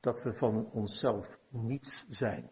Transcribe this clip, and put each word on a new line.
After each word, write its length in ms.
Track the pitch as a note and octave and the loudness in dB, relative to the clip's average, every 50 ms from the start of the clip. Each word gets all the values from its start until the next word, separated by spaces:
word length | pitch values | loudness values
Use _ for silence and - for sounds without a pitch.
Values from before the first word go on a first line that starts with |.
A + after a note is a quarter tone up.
dat 220 | - B2 A#2+ - - | 2 2 0 2 0
we 100 | C3 A2 | -2 0
van 380 | - - A#2 G#2+ A2 A2 - - | 4 4 4 4 4 0 0 -2
onszelf 640 | A#2 G#2 G2+ - - - C3 A2+ G2+ - - - - _ _ | -2 -2 -2 -2 2 2 2 2 2 0 -8 -12 -18 _ _
niets 540 | - A#2+ A2+ A2+ C3 C#3 - - - - - - | -6 -2 -2 0 -2 -2 -4 -8 -10 -10 -12 -12
zijn. 400 | C#3 - C#3 A2 G2+ C#2+ A#1+ B1 | -4 0 0 0 0 -2 -8 -12